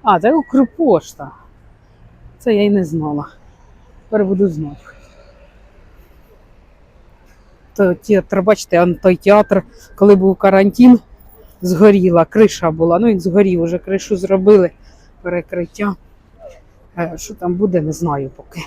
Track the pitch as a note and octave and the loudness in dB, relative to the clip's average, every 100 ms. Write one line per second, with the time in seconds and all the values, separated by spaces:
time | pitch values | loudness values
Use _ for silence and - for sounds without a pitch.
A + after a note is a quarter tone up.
0 | A#3 F3+ G#3 D#4 - C4 B3+ - D#4 E3+ | 0 0 2 -2 -2 -2 -2 -2 0 0
1 | - - C3+ - - _ _ _ _ _ | -2 -20 -20 -20 -20 _ _ _ _ _
2 | - _ - _ B3 G#3 G#3 G3+ E3+ D#3+ | -20 _ -20 _ -2 0 2 0 -2 -6
3 | D3+ D3 - _ - _ _ _ _ - | -6 -8 -10 _ -20 _ _ _ _ -20
4 | _ G#3+ F#3+ F#3+ G3 D#3 D3 C#3+ - - | _ -4 -2 0 -2 -2 -12 -14 -20 -20
5 | - _ - _ - _ _ _ - - | -20 _ -20 _ -20 _ _ _ -20 -20
6 | _ - _ _ _ _ _ _ _ _ | _ -20 _ _ _ _ _ _ _ _
7 | - _ _ _ _ _ _ - F#3+ F3 | -20 _ _ _ _ _ _ -2 -2 -2
8 | - G3 - G3 F#3 G#3 - F3 F3+ E3 | -2 -2 0 -4 -2 -2 -2 0 0 0
9 | F#3+ F3+ G3 G#3 G#3 G3 - - - - | -2 0 2 2 2 -4 -4 -20 -20 0
10 | G3+ G3 F#3+ F#3 G3 F#3+ G3+ - B3 A#3+ | 4 4 2 0 2 2 0 4 6 6
11 | _ - - - - _ F3+ E3+ G#3+ G3+ | _ -20 -20 -20 -20 _ -6 2 4 4
12 | F3+ E3+ D#3+ G#3+ G#3+ - E3 D#3+ E3 E3+ | 2 0 0 2 0 0 -6 -2 -2 0
13 | A#3 G3 F3 F3+ G3 F3 E3 F3 - F#3+ | 0 -2 -2 0 0 -2 -4 -6 -6 -8
14 | - G3 F#3+ F#3+ F#3+ G#3 F3 _ - _ | -6 -8 -2 0 4 4 2 _ -20 _
15 | _ _ F3+ F3 - F3+ E3+ - G#3 F3+ | _ _ -8 -8 -8 -10 -10 -8 -8 -8
16 | _ _ _ _ - - _ _ _ E3+ | _ _ _ _ -20 -20 _ _ _ -10
17 | E3 D#3 - G3+ F3+ F3+ G3+ F3 D#3 D3+ | -10 -10 -18 -10 -8 -4 -2 -2 -4 -6
18 | E3+ C#3+ C3+ - - E3 | -6 -6 -8 -16 -20 -20